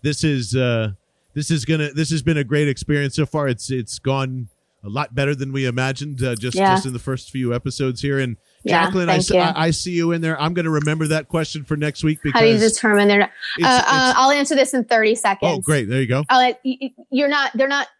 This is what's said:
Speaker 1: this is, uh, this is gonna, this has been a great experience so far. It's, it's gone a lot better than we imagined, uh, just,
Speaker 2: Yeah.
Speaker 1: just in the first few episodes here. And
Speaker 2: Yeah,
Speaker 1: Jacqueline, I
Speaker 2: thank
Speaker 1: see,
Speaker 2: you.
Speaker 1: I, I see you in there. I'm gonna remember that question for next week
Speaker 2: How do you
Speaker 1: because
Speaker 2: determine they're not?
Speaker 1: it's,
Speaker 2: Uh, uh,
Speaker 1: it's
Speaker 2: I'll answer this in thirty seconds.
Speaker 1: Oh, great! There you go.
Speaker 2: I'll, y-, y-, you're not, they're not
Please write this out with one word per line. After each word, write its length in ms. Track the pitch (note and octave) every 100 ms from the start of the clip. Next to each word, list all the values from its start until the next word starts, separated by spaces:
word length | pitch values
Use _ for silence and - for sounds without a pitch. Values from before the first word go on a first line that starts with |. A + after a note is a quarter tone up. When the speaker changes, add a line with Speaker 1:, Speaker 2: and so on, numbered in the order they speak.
Speaker 1:
this 220 | D3 D3
is, 320 | D#3+ C#3 G#2+ B2
uh, 360 | B2 A#2 A2 F#2+ _ _ _
this 180 | D3 D3+
is 140 | E3 A2+
gonna, 260 | D#3+ D3
this 160 | C#3+ D3+
has 120 | D#3+
been 140 | C3+ D3+
a 60 |
great 240 | B2+ D3 D3
experience 480 | C3 - D3 C#3+ -
so 100 | D3
far. 220 | D#3+ C#3+
It's, 220 | A#2+ -
it's 300 | C3 A2 -
gone 500 | C3 C3+ C3 B2+ A2+ _ _ _
a 60 | G2+
lot 260 | A2+ D3
better 220 | B2 C#3 C#3+
than 160 | C3+
we 140 | C3+ C3
imagined, 580 | A#2+ C3 C3+ D3 C3+
uh, 120 | B2+ A#2
just, 200 | B2 C#3+
Speaker 2:
Yeah. 180 | G3 F#3
Speaker 1:
just 100 | D3+
in 80 |
the 60 | A#2+
first 320 | - C3 -
few 220 | C3+ B2
episodes 480 | A#2+ C3+ - C3 B2
here. 160 | C#3+ C#3
And 200 | C3 A2+ _ _
Speaker 2:
Yeah, 220 | - F3 E3+
Speaker 1:
Jacqueline, 240 | F#3+ F3
I 40 | F#3
Speaker 2:
thank 80 | F#3
Speaker 1:
see, 100 | F#3
Speaker 2:
you. 60 |
Speaker 1:
I, 120 | E3+ D3+ E3
I 60 |
see 200 | D3+ F3+
you 220 | F3 E3+
in 80 | E3+
there. 200 | E3 D#3
I'm 120 | D#3
gonna 160 | F3 E3
remember 360 | D#3 D3+ D#3 D#3
that 200 | D#3 C#3+
question 380 | E3 D#3 D#3 C#3
for 100 | D3+
next 260 | D3+ -
week 160 | D3+ D#3 D3+
Speaker 2:
How 60 | A3+
do 60 | A3+
you 60 |
Speaker 1:
because 200 | A3 A3
Speaker 2:
determine 340 | A3 A3 G#3 G3+
they're 100 | G3+
not? 120 | F#3+ - - -
Speaker 1:
it's, 100 | G#3
Speaker 2:
Uh, 20 |
uh, 380 | B3+ - C4+ B3+
Speaker 1:
it's 60 | B3
Speaker 2:
I'll 120 | C4
answer 240 | C#4+ C#4+ C#4+
this 180 | C4+
in 120 | C4 A3+
thirty 300 | A#3 A3 A3+
seconds. 360 | G#3 G3 F#3
Speaker 1:
Oh, 60 | D3
great! 300 | C#3+ D3+ G#2
There 100 | B2+
you 80 | B2
go. 160 | B2+ D3+
Speaker 2:
I'll, 100 | B3+
y-, 180 | B3+ B3 C4 B3+
y-, 100 | C4+ - -
you're 160 | C4 C#4+
not, 240 | C#4+ C#4 A#3
they're 120 | C4+
not 200 | C#4+ - _